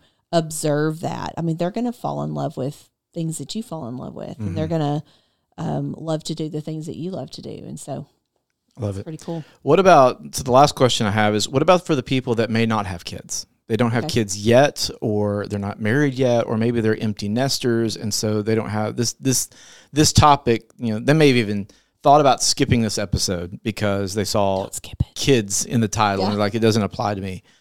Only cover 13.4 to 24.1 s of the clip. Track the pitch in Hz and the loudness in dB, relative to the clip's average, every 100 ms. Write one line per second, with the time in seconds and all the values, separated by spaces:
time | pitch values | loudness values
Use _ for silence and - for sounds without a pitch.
13.4 | - _ - 113 120 117 156 120 101 101 | -12 _ -4 0 2 0 0 -2 -2 -2
14.4 | 107 120 143 - - - 113 104 104 104 | 4 6 6 2 -8 -4 -4 -2 -2 -2
15.4 | 101 101 101 - 104 135 143 127 127 117 | -4 -6 -6 -4 0 2 0 2 2 2
16.4 | - 110 117 120 110 110 110 104 101 113 | 2 0 0 2 0 0 -2 -4 -4 -2
17.4 | 135 - 123 117 113 - 110 - 107 107 | 0 0 0 0 -2 -4 -6 -2 -2 -2
18.4 | 104 110 - 107 107 120 117 - 135 123 | 0 -2 0 -4 -4 -2 -4 -2 -2 -2
19.4 | - - - - _ 139 151 - 151 143 | -4 -10 -20 -20 _ 2 4 6 8 6
20.4 | 123 113 - - 117 107 120 160 147 123 | 4 0 -2 -6 -4 -2 2 6 6 4
21.4 | 101 101 101 _ _ _ 143 147 139 117 | 0 -4 -6 _ _ _ 4 6 6 4
22.4 | - - 131 123 110 110 101 95 - 90 | 0 0 2 2 2 -2 -4 -2 -2 -4
23.4 | 87 - 113 - 104 98 98 | -6 -8 -6 -2 -2 -2 -2